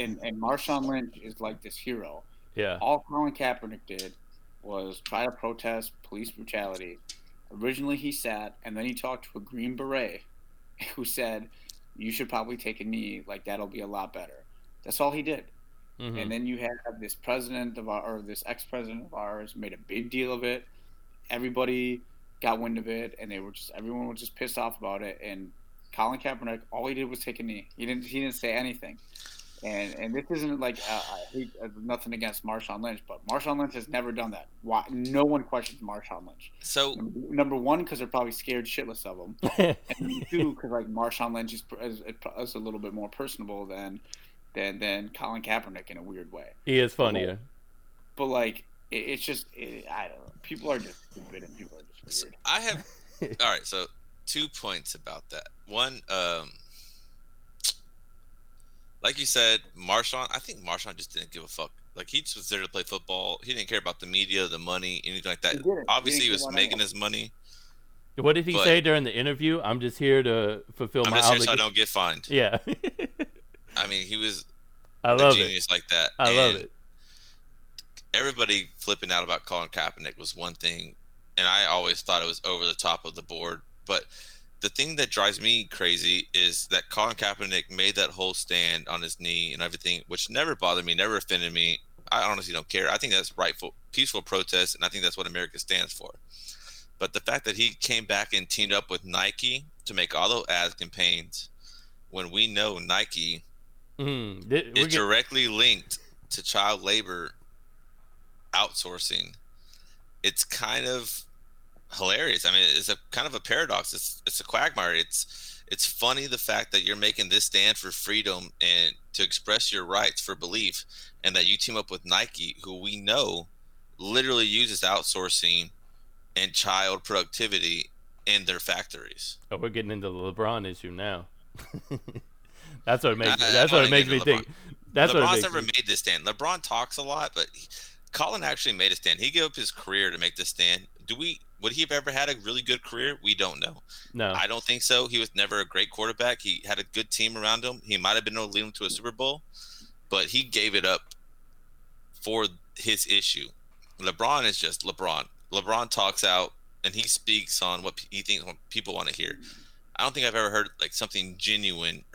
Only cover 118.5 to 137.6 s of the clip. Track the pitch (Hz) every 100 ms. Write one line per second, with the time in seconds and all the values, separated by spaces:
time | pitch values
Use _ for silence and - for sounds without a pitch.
118.5 | - 90 87 85 - - - 95 - -
119.5 | 110 - 101 87 98 82 - - 95 87
120.5 | 107 98 - - - - - 98 92 87
121.5 | 101 - 110 - 92 87 92 117 - 85
122.5 | - 95 92 101 104 101 127 107 85 87
123.5 | - - - - - 98 120 131 123 107
124.5 | 110 120 101 92 98 - 95 90 - 85
125.5 | 85 82 - - - - - - 92 95
126.5 | - 101 95 98 95 - 98 87 - 110
127.5 | 95 85 82 - - - - - 104 95
128.5 | 90 - 87 - - 55 - - - -
129.5 | 95 117 110 104 104 98 90 92 92 110
130.5 | 117 95 90 90 87 104 90 87 - -
131.5 | - - - - 139 - 120 - - -
132.5 | - - 135 - 123 139 110 113 131 117
133.5 | 110 151 160 131 143 131 135 - 120 -
134.5 | - - - - 143 139 127 165 190 190
135.5 | 165 110 123 110 101 - 85 90 107 151
136.5 | 180 - 113 123 - 139 147 147 - -
137.5 | -